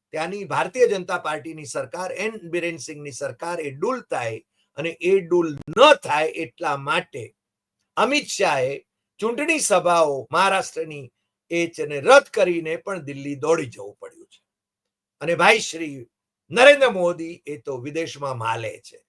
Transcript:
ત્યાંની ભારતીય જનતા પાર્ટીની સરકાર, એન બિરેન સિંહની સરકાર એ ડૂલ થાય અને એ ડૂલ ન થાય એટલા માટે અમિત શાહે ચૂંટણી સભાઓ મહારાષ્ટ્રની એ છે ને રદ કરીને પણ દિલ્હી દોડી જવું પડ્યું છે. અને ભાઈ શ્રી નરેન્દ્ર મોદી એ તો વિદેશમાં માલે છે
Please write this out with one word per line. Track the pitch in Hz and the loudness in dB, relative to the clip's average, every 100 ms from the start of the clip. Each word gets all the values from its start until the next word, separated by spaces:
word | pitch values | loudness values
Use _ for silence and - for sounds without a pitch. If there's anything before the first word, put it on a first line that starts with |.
| _ | _
ત્યાંની | 151 165 202 | -8 -6 -8
ભારતીય | 175 143 180 254 233 | -4 -2 -2 2 2
જનતા | 196 180 180 | 2 -2 -6
પાર્ટીની | 160 156 165 156 143 | -4 -6 -8 -14 -8
સરકાર, | 147 127 170 185 | -8 -6 -8 -8
એન | - 214 220 170 | -6 -6 -8 -6
બિરેન | 170 170 165 | -4 -4 -6
સિંહની | 139 147 147 | -12 -12 -14
સરકાર | 123 139 117 165 175 | -8 -10 -8 -8 -6
એ | 147 | -8
ડૂલ | 135 208 254 | -4 -4 -4
થાય | - 139 117 110 - _ _ 139 | -6 -6 -6 -8 -14 _ _ -8
અને | 160 | -8
એ | 160 170 196 | -4 2 2
ડૂલ | 170 175 165 143 - 202 | 2 0 0 -6 -4 6
ન | 294 - | 6 6
થાય | - 151 156 | 2 -2 -2
એટલા | - 147 - 165 139 | -4 -10 -6 -6 -4
માટે | 139 165 175 131 107 _ _ _ _ _ _ - | -2 -4 -4 -12 -14 _ _ _ _ _ _ -2
અમિત | 220 294 196 | 0 0 -2
શાહે | - 185 139 131 139 - _ _ - | -2 0 2 -2 -4 -12 _ _ -6
ચૂંટણી | 214 240 302 311 | -4 -2 0 0
સભાઓ | - 185 170 170 151 139 113 | 2 2 4 4 2 0 -2
મહારાષ્ટ્રની | 156 196 190 180 160 160 147 123 _ _ _ _ | 2 2 2 -2 -8 -10 -12 -16 _ _ _ _
એ | 170 165 | -4 -2
છે | 156 147 | -6 -6
ને | 147 | 0
રદ | 156 269 | 8 8
કરીને | - 220 180 170 160 165 | 6 2 2 2 -2 -6
પણ | 196 190 | -6 -8
દિલ્હી | 139 139 139 143 | -8 -10 -8 -2
દોડી | 151 165 123 | 2 2 0
જવું | - 101 - | -10 -16 -16
પડ્યું | 123 113 - | -20 -20 -20
છે. | _ _ _ _ _ _ _ _ _ | _ _ _ _ _ _ _ _ _
અને | 147 165 | -2 4
ભાઈ | 185 226 | 4 4
શ્રી | - 165 160 139 117 _ _ _ _ | 0 -8 -10 -10 -18 _ _ _ _
નરેન્દ્ર | 185 269 285 254 | 8 8 10 6
મોદી | 190 175 175 165 175 - | 4 0 -2 -8 -12 -12
એ | 147 | -10
તો | - 131 | -8 -8
વિદેશમાં | 131 156 160 135 143 120 | -6 -6 -8 -8 -8 -4
માલે | 113 117 110 - | -4 -4 -6 -10
છે | - - | -18 -20